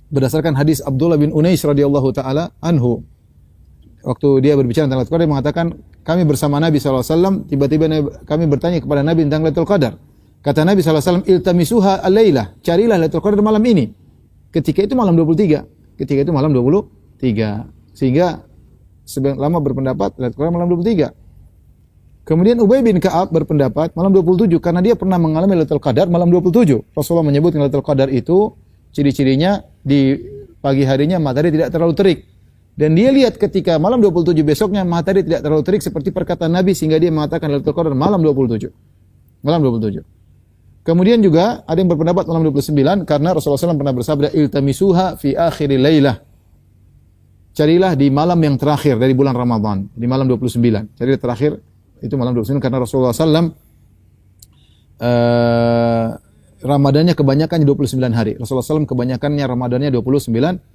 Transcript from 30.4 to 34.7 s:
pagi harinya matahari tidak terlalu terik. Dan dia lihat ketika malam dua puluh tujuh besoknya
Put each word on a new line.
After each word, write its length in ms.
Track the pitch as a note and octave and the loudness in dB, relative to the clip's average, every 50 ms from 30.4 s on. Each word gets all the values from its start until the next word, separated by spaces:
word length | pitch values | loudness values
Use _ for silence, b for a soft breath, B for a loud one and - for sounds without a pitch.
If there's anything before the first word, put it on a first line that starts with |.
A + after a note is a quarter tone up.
| - - - _ - | -20 -20 -16 _ -4
pagi 240 | C#3 C#3 C3+ C3+ | -2 0 0 2
harinya 320 | C3 C3+ C3+ D3 D#3+ F#3 F3 | 2 2 0 0 0 0 -2
matahari 320 | D#3 C#3 B2 C#3 D#3 F3 | -2 -2 0 0 0 0
tidak 160 | D3+ D#3 E3 | 0 0 -2
terlalu 260 | - E3 D#3+ E3+ E3+ D3+ C3+ | -2 -2 0 0 0 2 2
terik. 200 | G3 G3 E3 - - _ _ _ _ _ _ _ _ _ _ - | 2 2 0 0 -6 _ _ _ _ _ _ _ _ _ _ -2
Dan 160 | D3 D#3 D#3+ | 0 2 4
dia 160 | E3+ A3+ C4 | 4 4 4
lihat 240 | C#4 C#4 C4 A3+ - | 4 4 2 2 2
ketika 400 | - G#3 G3 - F#3+ - F3+ E3 | -2 -4 -2 -2 -2 0 0 0
malam 240 | D3+ D#3+ G3 B3+ B3 | 0 0 0 2 2
dua 160 | G#3+ G3+ D#3+ | 2 2 2
puluh 160 | F3 E3 F3 | 0 0 2
tujuh 160 | E3+ D#3 D3+ | 0 2 2
besoknya 400 | D3+ D3 - A3 F#3+ | 0 0 0 0 -2